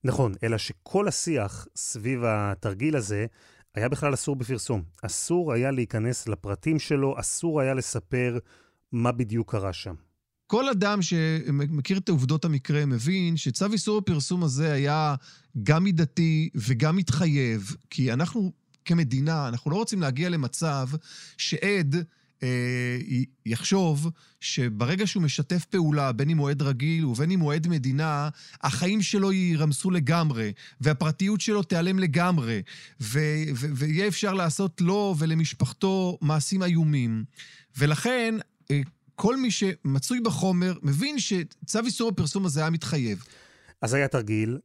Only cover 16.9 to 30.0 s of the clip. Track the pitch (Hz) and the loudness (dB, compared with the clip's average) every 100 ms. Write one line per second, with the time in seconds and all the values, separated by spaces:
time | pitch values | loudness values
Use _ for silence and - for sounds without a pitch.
16.9 | 180 185 151 170 143 123 110 98 - _ | 2 2 2 4 2 2 0 -4 -12 _
17.9 | - 160 117 170 240 185 - _ _ - | -2 0 2 -2 0 -4 -4 _ _ 0
18.9 | 170 151 131 147 165 135 120 - 180 226 | 2 2 2 0 0 -2 -2 -2 -2 -2
19.9 | 196 147 127 180 170 123 - 165 139 127 | 0 -2 0 -2 0 -2 -2 -2 -2 -2
20.9 | 156 - - - - - 156 190 202 147 | -6 -8 -20 -20 -8 -4 -2 0 0 2
21.9 | 160 165 _ _ _ 127 127 123 123 123 | 0 -4 _ _ _ -4 -2 0 -2 -2
22.9 | 123 - 127 131 _ 107 117 - 196 175 | -4 -2 -2 -2 _ -4 -4 0 2 2
23.9 | 143 160 165 _ _ - - 123 104 120 | 2 -2 -6 _ _ -6 -2 -2 0 0
24.9 | 190 208 202 156 - 147 180 - 190 160 | 0 0 2 0 0 -2 -2 0 0 2
25.9 | 151 135 120 143 165 143 139 139 127 147 | 2 0 0 0 2 2 0 0 0 0
26.9 | 165 151 113 156 185 151 151 165 165 131 | 0 0 0 0 2 2 0 0 0 0
27.9 | 135 160 147 147 - - - - 135 180 | 0 0 -2 -4 -8 -18 -6 -4 0 0
28.9 | 214 185 208 196 190 180 160 156 139 190 | 0 0 2 2 2 2 2 2 0 0
29.9 | 180 | 0